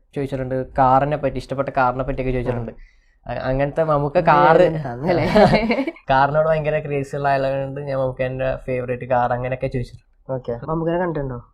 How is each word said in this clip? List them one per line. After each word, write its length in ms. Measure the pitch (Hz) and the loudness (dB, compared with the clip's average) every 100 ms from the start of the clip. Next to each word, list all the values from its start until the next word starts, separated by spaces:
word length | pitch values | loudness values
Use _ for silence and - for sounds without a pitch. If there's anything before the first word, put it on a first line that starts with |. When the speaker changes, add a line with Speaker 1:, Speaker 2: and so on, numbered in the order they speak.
| _ | _
Speaker 1:
ചോദിച്ചിട്ടുണ്ട്. 520 | 147 135 131 127 131 127 - | -8 -6 -6 -4 -4 -4 2
കാറിനെ 380 | 131 135 143 147 | 4 4 2 0
പറ്റി, 200 | 139 131 | -2 -4
ഇഷ്ടപ്പെട്ട 320 | - 135 139 | -6 -4 -2
കാറിനെ 360 | 139 127 131 | 0 0 0
പറ്റിയൊക്കെ 280 | 135 131 131 | -4 -4 -2
ചോദിച്ചിട്ടുണ്ട്. 400 | 127 123 120 113 | -2 -2 -4 -8
Speaker 2:
ആ. 600 | - - _ _ _ - | -12 -20 _ _ _ -10
Speaker 1:
അ-, 60 | 120 | -6
അങ്ങനത്തെ 440 | 127 131 143 143 | -2 -2 0 0
മമ്മൂക്ക 360 | 160 147 143 170 | 0 0 0 2
Speaker 2:
അങ്ങനെ 180 | 170 147 | 4 6
Speaker 1:
കാറ്, 240 | 151 170 | 6 6
Speaker 2:
ആയിരുന്നല്ലേ? 640 | 175 156 135 123 170 - - | 6 2 -6 -4 -2 0 2
Speaker 1:
<laughs> 800 | 208 - - 220 233 277 - - | 6 6 6 2 -2 -2 -8 0
കാറിനോട് 380 | 131 139 156 160 | 2 4 2 2
ഭയങ്കര 380 | 156 151 151 151 | 0 0 -2 -2
ക്രേസ് 300 | 143 135 147 | -4 -4 -4
ഉള്ള 120 | 143 | 0
ആയതുകൊണ്ട് 520 | 139 135 139 135 139 | 0 0 -2 -4 -8
ഞാൻ 180 | 143 135 | -6 -2
മമ്മൂക്കേൻ്റെ 580 | 131 127 127 131 131 127 | -2 -2 -4 -2 -4 -4
ഫേവറേറ്റ് 480 | - 127 123 123 | -4 -4 -4 -4
കാർ 280 | 127 123 123 | 0 2 2
അങ്ങനെയൊക്കെ 340 | 123 127 127 135 | 0 -2 -4 -4
ചോദിച്ചിട്ടുണ്ട്. 680 | 127 117 - _ _ - | -4 -6 -12 _ _ -8
Speaker 2:
ഓക്കെ. 340 | 131 127 117 135 | -8 -6 -8 -4
മമ്മൂക്കനെ 320 | 160 165 175 | -4 -2 -2
കണ്ടിട്ടുണ്ടോ? 380 | 180 151 139 120 - | -2 -4 -6 -8 -14